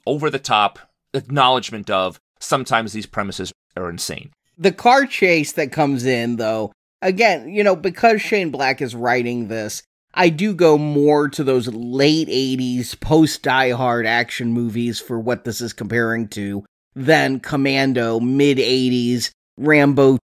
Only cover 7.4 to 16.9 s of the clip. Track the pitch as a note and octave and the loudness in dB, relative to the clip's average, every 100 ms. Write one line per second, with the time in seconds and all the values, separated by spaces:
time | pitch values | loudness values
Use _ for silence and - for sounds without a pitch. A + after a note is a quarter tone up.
7.4 | A#2+ G#3 G#3 F#3 F3 F3 A#3 A3 - G#3 | -4 0 2 2 -2 2 2 2 0 -2
8.4 | E3+ C3+ C3+ C3+ C3 A#2 A#2+ B2 A#2+ A#2+ | -2 -2 -2 -2 -4 -4 0 0 0 -4
9.4 | G#2+ A2 G#2+ - - _ _ - F3+ D#3 | -6 -6 -8 -10 -16 _ _ 0 2 2
10.4 | G#3+ F3 E3+ D3+ D3+ C#3+ D3 D3 D3 C#3 | -2 4 4 6 2 2 4 4 0 -2
11.4 | C3+ C3 A#2+ A2 A#2+ C3 C#3+ D#3+ D#3 B2+ | 0 0 0 -8 -6 0 2 2 0 -2
12.4 | C3+ C3 B2+ B2 A#2+ - - D#3 D#3 - | -2 -2 -2 -4 -6 -8 2 4 4 2
13.4 | C#3 C3 C3 A#2+ B2+ A#2+ A2 A#2 A#2+ - | -2 2 2 0 0 0 0 0 -2 -4
14.4 | A#2+ A#2 A#2 A2 A#2+ G#2+ - A#2 A2+ A#2 | -4 -2 -2 -4 -4 -6 -8 -6 -4 -4
15.4 | A#2+ G#2+ A#2 - G#2 A#2 A2+ A2+ G#2+ - | -6 -8 -8 -8 -4 -2 0 -2 -6 -6
16.4 | G2+ G2+ - _ _ | -8 -8 -12 _ _